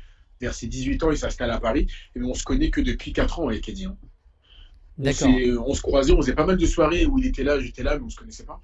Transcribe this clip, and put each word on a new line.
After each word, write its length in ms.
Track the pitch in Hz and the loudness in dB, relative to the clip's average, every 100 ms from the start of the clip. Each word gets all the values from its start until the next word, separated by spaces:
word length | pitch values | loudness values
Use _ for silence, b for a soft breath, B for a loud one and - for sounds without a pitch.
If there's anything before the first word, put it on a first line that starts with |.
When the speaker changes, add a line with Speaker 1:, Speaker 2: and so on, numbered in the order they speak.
| b b b - | b b b -10
Speaker 1:
Vers 140 | 120 | -10
ses 120 | - 117 | -8 -8
dix-huit 360 | 127 131 139 | -6 -4 0
ans, 80 | 160 | 0
il 80 | 147 | 0
s'installe 320 | 120 - 120 | -2 -4 -4
à 100 | 113 | -2
Paris. 260 | 113 139 - B B 123 | 0 0 0 B B -6
Et 60 | |
on 100 | 123 | -6
se 100 | 127 | -4
connaît 280 | - 135 156 | -2 2 2
que 100 | - | 2
depuis 320 | 131 - - | 0 -2 -4
quatre 260 | - 131 - | -2 0 0
ans 100 | 143 | -2
avec 200 | 107 - | -4 -6
Eddy, 160 | 98 | -8
hein. 120 | - - - - _ _ b b b - - - | -10 -12 -18 -20 _ _ b b b -20 -18 -6
On 40 | |
Speaker 2:
D'accord. 260 | 135 131 135 | -2 2 4
Speaker 1:
s'est, 240 | 127 123 120 | 6 4 0
on 180 | 123 | -2
se 80 | - | -4
croisait, 300 | - 139 135 | 0 2 6
on 100 | 160 | 4
faisait 120 | 127 | 4
pas 120 | 139 165 | 2 2
mal 100 | 185 | 2
de 100 | 165 | 2
soirées 380 | - 156 175 156 | 4 2 4 2
où 120 | 135 | 2
il 80 | 127 | 0
était 180 | 135 | 0
là, 160 | 135 143 | 0 0
j'étais 220 | 120 - | -2 -4
là, 160 | 131 147 | -4 -4
mais 60 | |
on 60 | 117 | -6
se 60 | - | -14
connaissait 280 | 110 - | -18 -18
pas. 160 | - 151 | -16 -18